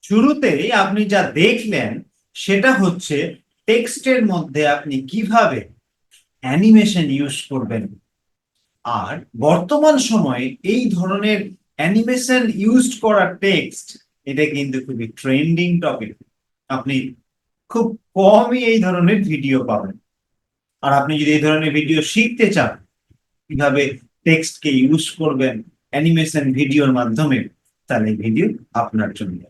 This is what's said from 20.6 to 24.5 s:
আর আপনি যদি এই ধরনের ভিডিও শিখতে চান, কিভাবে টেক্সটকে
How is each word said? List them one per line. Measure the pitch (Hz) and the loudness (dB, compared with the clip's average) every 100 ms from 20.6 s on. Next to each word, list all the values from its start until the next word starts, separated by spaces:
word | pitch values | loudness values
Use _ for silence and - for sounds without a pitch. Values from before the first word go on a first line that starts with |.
| _ _ | _ _
আর | 139 139 | 0 2
আপনি | 139 151 | 2 0
যদি | 147 151 | 2 2
এই | 151 | 2
ধরনের | 156 156 147 | 0 0 -2
ভিডিও | 147 156 151 | 0 -2 0
শিখতে | 208 233 - 214 190 | 0 0 2 2 2
চান, | 117 - _ _ _ _ _ _ _ | -2 -4 _ _ _ _ _ _ _
কিভাবে | 131 143 143 135 139 _ _ - | -2 0 2 -2 -4 _ _ 0
টেক্সটকে | 160 160 | 0 0